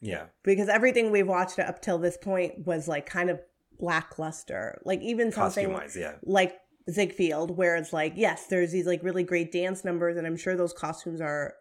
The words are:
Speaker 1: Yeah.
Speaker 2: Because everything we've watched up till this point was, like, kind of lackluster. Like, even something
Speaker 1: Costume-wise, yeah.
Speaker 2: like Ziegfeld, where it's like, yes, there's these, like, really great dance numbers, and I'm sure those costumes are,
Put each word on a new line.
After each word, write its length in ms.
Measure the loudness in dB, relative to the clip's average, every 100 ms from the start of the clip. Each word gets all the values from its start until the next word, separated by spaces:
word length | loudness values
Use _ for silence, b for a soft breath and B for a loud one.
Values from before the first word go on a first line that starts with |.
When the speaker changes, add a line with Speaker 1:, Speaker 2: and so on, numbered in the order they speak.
Speaker 1:
Yeah. 260 | -6 -6 -8 _
Speaker 2:
Because 240 | 2 4 4
everything 420 | 4 6 4 4
we've 160 | 4 4
watched 320 | 2 0 -2
up 220 | -4 -4
till 160 | -2 0
this 180 | 0 -2
point 500 | -2 0 -2 -4 -4
was, 200 | -4 -2
like, 180 | -4 -4
kind 240 | -2 0
of 100 | -2 -8 _ _ -8
lackluster. 1040 | -2 0 -2 -6 -8 -8 -8 -6 -6 -6
Like, 160 | -2 -2
even 300 | 0 0 0
something 380 | 2 0 2 -2
Speaker 1:
Costume-wise, 260 | -2 -6 -6
yeah. 180 | -8 -6
Speaker 2:
like 320 | 2 4 4 0 _ _ -4
Ziegfeld, 640 | 0 0 2 0 2 -2 2
where 200 | 2 2
it's 160 | 0
like, 200 | -2 -2 2
yes, 300 | 0 0 0
there's 260 | 2 2
these, 140 | 2 0
like, 160 | 0
really 220 | 0 -2
great 280 | 0 0 0
dance 320 | 0 -2 -2
numbers, 320 | -2 0 0 0
and 100 | -2
I'm 100 | -4
sure 200 | -2 0
those 160 | 0
costumes 480 | -2 -6 -6 -8 -6
are, 340 | -4 -2 -4 -8